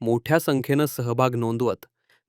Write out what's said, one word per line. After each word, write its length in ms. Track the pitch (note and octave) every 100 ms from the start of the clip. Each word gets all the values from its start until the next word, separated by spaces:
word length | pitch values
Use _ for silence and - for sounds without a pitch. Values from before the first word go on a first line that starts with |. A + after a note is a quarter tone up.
मोठ्या 380 | A#2 A#2 - E3
संख्येनं 460 | D#3 C3+ B2 C#3 D3
सहभाग 500 | - A#2+ A#2+ B2+ A#2+
नोंदवत 500 | A#2 A#2 A#2+ - - _ _ _